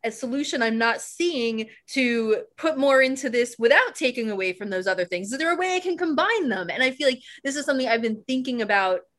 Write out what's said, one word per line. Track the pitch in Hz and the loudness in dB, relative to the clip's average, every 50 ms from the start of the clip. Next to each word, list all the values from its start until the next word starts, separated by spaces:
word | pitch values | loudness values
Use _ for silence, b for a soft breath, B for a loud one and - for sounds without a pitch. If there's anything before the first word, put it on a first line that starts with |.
| - | -6
a | 233 220 | -8 -8
solution | - - 247 240 285 294 285 - 277 233 | -6 -6 -4 -2 -2 -2 -2 -2 0 0
I'm | 226 226 226 | 0 2 2
not | 226 233 226 - | 2 2 0 0
seeing | - - - - 339 349 339 262 233 233 226 220 220 220 B B B _ | -4 -14 -6 -2 -2 0 0 0 -2 -2 -2 -4 -6 -8 B B B _
to | - 277 262 247 240 233 226 220 214 190 - - _ | -2 0 0 2 2 0 2 2 0 0 0 -8 _
put | - - 320 302 269 | -4 -2 -2 0 2
more | 269 277 269 262 262 | 4 4 6 6 6
into | 262 262 262 - 269 | 4 2 -2 -4 -2
this | 226 240 240 240 - _ | 0 0 0 0 -2 _
without | 226 233 269 370 508 480 - | 4 6 6 6 4 2 -2
taking | - 320 262 247 254 233 220 | -2 -2 -2 -2 -2 -4 -4
away | 208 190 190 185 180 | -2 -2 -2 -4 -4
from | 185 208 202 | -6 -6 -4
those | 190 185 185 | -4 -2 0
other | 196 190 - 180 | 0 0 0 -2
things? | 175 185 175 190 202 240 | -4 -2 -6 -6 -6 -6
Is | 269 | -2
there | 320 330 | 0 0
a | 349 | 0
way | 320 359 370 370 | 0 0 0 -2
I | 370 | -2
can | 359 359 359 | -2 -2 -4
combine | 339 359 339 302 262 339 403 466 466 359 262 | -2 -2 0 0 0 2 2 2 0 0 0
them?" | 208 190 180 170 | -2 -2 -4 -6
And | 165 - 254 | -2 0 0
I | 262 262 | 0 0
feel | 262 294 277 | 2 0 0
like | 254 254 B B B B B | 0 0 B B B B B
this | 277 269 | -6 -4
is | 294 277 | -4 -2
something | - 277 262 254 247 | 0 0 0 2 0
I've | 226 233 226 | 0 0 0
been | 226 220 214 - - | -2 -4 -4 -4 -4
thinking | 262 262 254 269 247 240 220 | -4 -2 -2 -2 -4 -4 -2
about | 202 208 202 196 190 185 175 - _ _ | 0 2 2 2 2 0 -2 -4 _ _